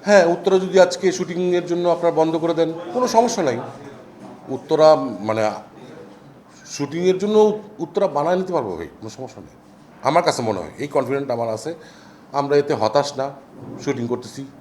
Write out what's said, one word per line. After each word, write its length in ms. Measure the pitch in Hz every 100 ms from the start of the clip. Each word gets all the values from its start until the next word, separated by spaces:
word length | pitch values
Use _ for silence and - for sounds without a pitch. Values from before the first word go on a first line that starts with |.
হ্যাঁ, 220 | 196 208 170
উত্তরা 340 | 175 202 190
যদি 200 | 185 185
আজকে 320 | 180 - 190
শুটিংয়ের 540 | 185 180 175 180 175 175
জন্য 240 | 170 175
আপনারা 260 | 170 170 156
বন্ধ 220 | 160 160
করে 160 | 165
দেন, 200 | 165 165 160 -
কোনো 140 | 247 247
সমস্যা 360 | 226 240 208
নাই। 160 | 151 120 131 - - - - - - - -
উত্তরা, 480 | 127 - 156 156 151 135 98
মানে, 320 | 107 110 107 101 - - - - - - - - - - -
শুটিংয়ের 520 | - 143 165 185 185
জন্য 420 | 208 214 214 208 - -
উত্তরা 280 | 170 202 196
বানায় 280 | 143 156 185
নিতে 180 | 185
পারবো 220 | 170 110 82
ভাই, 120 | 78
কোনো 220 | - 110
সমস্যা 320 | - 127 107
নেই। 140 | 82 - - - - -
আমার 200 | 131 160
কাছে 180 | 165 135
মনে 180 | 117 98
হয়, 120 | 78 -
এই 100 | 143
কনফিডেন্ট 440 | 147 123 139 139
আমার 180 | 117 117
আছে। 240 | 110 151 170 - - - - -
আমরা 260 | 139 139 143
এতে 160 | 143
হতাশ 440 | 127 110 147 143 139
না, 120 | 135 - - - - - 139
শুটিং 220 | 120 117
করতেছি 380 | 123 - - 135 -